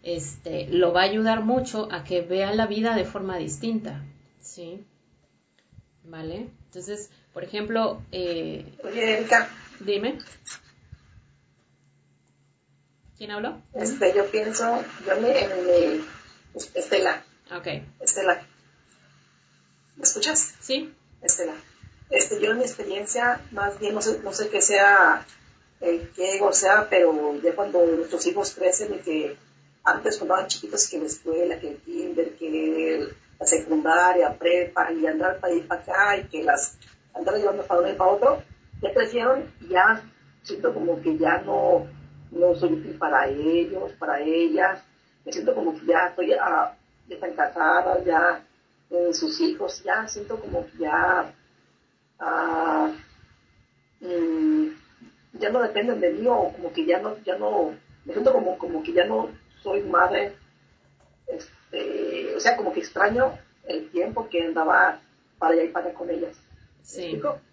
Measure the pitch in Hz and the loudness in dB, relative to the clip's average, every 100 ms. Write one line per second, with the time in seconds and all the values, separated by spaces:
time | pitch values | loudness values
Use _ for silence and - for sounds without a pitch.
0 | 170 170 143 - 170 151 143 170 175 175 | -6 -8 -8 -12 -10 -8 -2 2 4 4
1 | 196 214 220 226 220 254 254 214 208 180 | 2 2 2 2 2 0 -2 -6 -6 -8
2 | - 180 170 185 196 214 214 208 226 220 | -4 -4 -2 -2 0 0 0 0 0 0
3 | 180 202 190 180 151 - 226 220 - 143 | -2 -6 -6 -6 -6 -6 -4 -4 -6 -12
4 | - - _ _ - - 170 190 202 _ | -14 -18 _ _ -20 -16 -16 -16 -18 _
5 | _ _ _ _ _ _ _ - _ _ | _ _ _ _ _ _ _ -20 _ _
6 | 170 160 160 185 240 _ _ 180 185 208 | -20 -12 -10 -10 -12 _ _ -16 -12 -12
7 | - _ _ 175 180 208 214 226 220 - | -12 _ _ -14 -10 -8 -4 -2 -2 -4
8 | - 185 180 165 160 156 143 - - 226 | -10 -6 -4 -4 -6 -10 -14 -14 -10 -2
9 | 220 220 220 233 - - - - 196 202 | 0 0 2 2 2 -10 -20 -12 -4 -2
10 | 220 302 - - - - _ _ _ - | -2 -6 -14 -20 -20 -20 _ _ _ -20
11 | _ - _ _ _ _ _ _ _ _ | _ -20 _ _ _ _ _ _ _ _
12 | _ _ _ _ _ _ _ _ _ _ | _ _ _ _ _ _ _ _ _ _
13 | _ _ 208 208 233 - _ - 220 269 | _ _ -10 -6 -6 -8 _ -6 -4 2
14 | 190 202 196 214 214 226 233 240 - - | 4 4 2 0 -2 -2 0 -2 -4 -10
15 | 190 190 233 269 196 185 180 175 - 311 | -2 2 4 2 2 -2 4 6 6 0
16 | - - - - _ - - - - 196 | -6 -18 -20 -20 _ -16 -10 -8 0 2
17 | 190 - - _ _ 180 175 143 - _ | 2 -2 -10 _ _ -12 -8 -8 -10 _
18 | - - 190 175 - _ _ _ _ _ | 0 2 2 0 -4 _ _ _ _ _
19 | _ _ _ _ _ _ _ _ _ - | _ _ _ _ _ _ _ _ _ -2
20 | - 226 311 311 - - - 269 320 - | -2 0 0 0 -2 -6 -6 -4 -6 -16
21 | _ _ - - - 311 - _ - _ | _ _ -2 0 -2 -8 -18 _ -20 _
22 | - - - - 214 226 254 - 202 196 | -2 0 0 0 0 0 -2 -4 -8 -6
23 | 208 240 240 247 - 202 202 202 214 214 | -4 0 0 -2 -6 -4 -4 -4 -4 -2
24 | 214 - 196 202 214 202 208 202 202 202 | -2 -2 -6 -6 -4 0 2 6 8 8
25 | 175 - - - - _ _ _ 175 170 | 6 4 -4 -20 -20 _ _ _ -2 -2
26 | 170 - 185 196 202 - 190 208 - 190 | -4 -4 -2 2 2 4 6 4 6 4
27 | 170 151 147 147 165 165 202 180 170 165 | 6 4 -2 0 -2 0 0 4 4 4
28 | - 175 170 202 - - 185 185 214 185 | -2 -2 -2 -2 -4 0 0 0 -4 -6
29 | 165 156 - - _ _ _ _ - 208 | -4 -4 -4 -8 _ _ _ _ 0 0
30 | - - 165 180 - - - - - 160 | -2 -4 0 -2 0 -8 -6 -2 -2 -2
31 | 151 - 160 160 175 - 147 143 - 170 | -6 -6 -4 0 -2 -2 -10 -12 -10 -8
32 | - 165 160 - 160 156 156 160 160 160 | -4 -2 -4 -4 -6 -2 -2 0 0 -2
33 | - - _ _ - 160 - 156 151 165 | -4 -12 _ _ 0 0 2 0 2 4
34 | 180 180 160 - 170 175 175 180 165 165 | 6 4 2 2 2 2 0 -2 -2 0
35 | 156 156 185 185 185 170 - 175 - 185 | 0 0 -2 -2 -2 -2 -2 -8 -4 0
36 | 202 196 - 160 160 143 - - - _ | 2 2 -2 -4 0 0 0 -8 -20 _
37 | _ - 113 208 202 196 - 175 180 202 | _ -6 -2 0 0 -2 0 2 2 2
38 | 185 202 - - - - _ - 196 196 | 2 6 4 2 -6 -20 _ -6 0 2
39 | 220 240 233 269 - - - 180 208 220 | 2 0 2 0 -2 -16 0 4 4 2
40 | - _ _ _ - - - - 170 - | -4 _ _ _ -12 -2 -2 0 -2 0
41 | 165 156 156 - - - 131 262 - - | 0 2 2 2 0 0 4 4 2 -16
42 | - - - 170 180 170 175 156 - - | -20 -20 -12 2 4 4 2 0 -4 -4
43 | 160 135 160 143 156 170 170 185 - - | 2 2 2 0 2 2 0 -4 -8 -8
44 | 156 143 151 165 165 151 185 190 _ _ | -4 -2 0 2 2 2 2 0 _ _
45 | _ _ - 180 160 - 170 156 160 175 | _ _ -10 -2 -2 0 -2 -4 2 2
46 | 180 - 160 - 185 160 - - _ _ | 2 0 0 2 2 2 0 -6 _ _
47 | - 180 180 - 147 170 160 175 185 180 | -18 -10 -8 -2 -4 2 4 4 4 0
48 | 180 160 175 - _ _ _ _ _ 175 | 2 4 4 0 _ _ _ _ _ 0
49 | 175 - 311 311 330 - - - 381 220 | 0 0 -4 0 -2 0 -6 -6 -4 -4
50 | 220 - 208 220 202 - - - 151 156 | -4 -10 -8 -8 -6 -6 -8 -6 -2 2
51 | 180 180 - - _ _ _ _ _ _ | 2 0 -2 -12 _ _ _ _ _ _
52 | _ _ 165 165 165 160 160 156 156 - | _ _ -4 -2 -2 -2 0 0 -2 -4
53 | - _ _ _ _ _ _ _ _ _ | -18 _ _ _ _ _ _ _ _ _
54 | 359 349 165 - 156 156 - - _ _ | -6 -2 0 2 2 2 0 -4 _ _
55 | - _ _ - 208 240 - 208 233 220 | -20 _ _ -4 0 2 0 0 0 2
56 | 175 202 240 226 - - 170 170 160 185 | 0 2 2 2 0 -4 -8 -2 2 2
57 | 214 208 - 190 214 202 160 - _ - | 0 -8 -6 -4 0 0 -2 -4 _ -20
58 | - - 247 - - - 165 160 160 180 | -8 0 4 4 0 -4 -6 -6 0 2
59 | - 110 110 - _ _ 202 202 - 180 | 2 0 -4 -10 _ _ -4 -4 0 2
60 | 185 196 - - _ _ _ _ _ _ | 4 2 -4 -8 _ _ _ _ _ _
61 | _ _ - - - _ _ - - - | _ _ -12 -12 -12 _ _ -8 -6 -4
62 | - - - - 240 240 208 - - - | -4 -4 -4 0 2 2 -2 -4 -6 0
63 | 208 240 262 - - _ - - - 170 | 2 4 0 0 -20 _ -8 -8 -4 -2
64 | 214 233 220 175 165 165 160 180 185 - | -2 -4 -4 -4 -2 0 4 4 4 0
65 | _ _ _ _ 160 165 165 175 175 - | _ _ _ _ 2 4 2 -2 -6 -8
66 | 175 160 - - _ - _ _ - - | -6 -4 -6 -10 _ -20 _ _ -18 -12
67 | 359 - 294 - _ | -8 -4 -4 -6 _